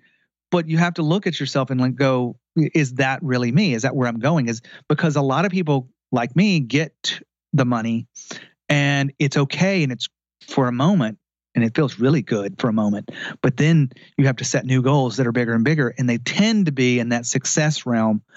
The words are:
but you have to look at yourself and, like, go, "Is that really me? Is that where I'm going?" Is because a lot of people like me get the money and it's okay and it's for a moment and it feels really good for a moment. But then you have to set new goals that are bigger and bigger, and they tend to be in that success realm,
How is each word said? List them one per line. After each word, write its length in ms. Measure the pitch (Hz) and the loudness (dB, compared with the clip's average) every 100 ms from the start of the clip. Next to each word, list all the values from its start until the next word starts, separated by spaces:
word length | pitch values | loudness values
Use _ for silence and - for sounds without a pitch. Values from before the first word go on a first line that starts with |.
| - _ _ _ _ | -6 _ _ _ _
but 180 | 175 160 | -2 0
you 80 | 160 | 0
have 160 | 175 | 0
to 80 | 175 | 0
look 260 | 151 190 196 | 0 0 -2
at 100 | 151 | -4
yourself 320 | 139 139 131 | -4 -2 -2
and, 120 | 127 | 0
like, 140 | 127 123 | 0 2
go, 420 | 135 127 120 - _ 170 | 0 2 -2 -6 _ -2
"Is 380 | 151 165 135 | 0 0 -2
that 280 | 127 135 127 | 0 -2 -2
really 300 | 147 127 120 | -2 -2 0
me? 220 | 143 202 | 2 2
Is 80 | 113 | 0
that 120 | 127 | -2
where 140 | 131 120 | 0 -2
I'm 120 | 117 | 0
going?" 280 | 131 165 117 | 0 0 0
Is 140 | 113 - - _ | -4 -10 -20 _
because 300 | 151 165 147 | 0 0 0
a 40 | |
lot 220 | 135 135 | 0 0
of 80 | 190 | 0
people 380 | 185 156 139 127 _ _ | 0 0 -2 -2 _ _
like 200 | 127 120 | -2 0
me 280 | 160 208 170 | 2 2 2
get 580 | 117 135 156 - - - - _ _ | 0 -2 -2 -6 -8 -8 -14 _ _
the 140 | 135 123 | 0 2
money 420 | 120 113 113 117 - - - - _ - | 0 -2 -4 -6 -18 -18 -18 -18 _ -2
and 420 | 147 143 143 139 - | 0 2 0 -2 -2
it's 160 | 143 147 | 0 0
okay 480 | 139 - 185 196 | -2 0 0 0
and 80 | 139 | -2
it's 160 | 117 - - _ _ - | -4 -10 -14 _ _ -6
for 220 | - 127 | -2 0
a 20 | |
moment 460 | 120 156 196 110 104 _ _ _ - | 2 2 2 0 -4 _ _ _ -2
and 100 | 113 | 0
it 100 | 117 | 0
feels 240 | 139 - | -2 0
really 220 | 123 156 | 0 0
good 340 | 101 110 98 95 | 0 -4 -4 -4
for 80 | 123 | -2
a 40 | |
moment. 380 | 107 104 101 - - - - | 0 0 -2 -6 -14 -14 -4
But 160 | 127 - | -4 2
then 340 | 151 165 131 - - - | 2 4 2 -4 -10 0
you 100 | 139 | 0
have 100 | 120 | 0
to 80 | 127 | -4
set 200 | 135 117 | -4 0
new 160 | 131 | 0
goals 360 | 127 143 123 110 | 2 2 0 0
that 100 | 120 | 0
are 60 | |
bigger 200 | 117 117 | 0 0
and 120 | 113 117 | 2 2
bigger, 280 | 156 120 - | 2 0 0
and 100 | 127 | -2
they 120 | 120 | -2
tend 480 | 123 - 214 214 170 | -2 0 2 2 0
to 40 | |
be 280 | 135 123 120 | 2 2 2
in 100 | 117 | 0
that 160 | 120 120 | -4 -2
success 600 | 131 - - 151 151 123 | -4 -2 0 0 -2 -2
realm, 360 | 117 110 107 - | 0 2 0 -4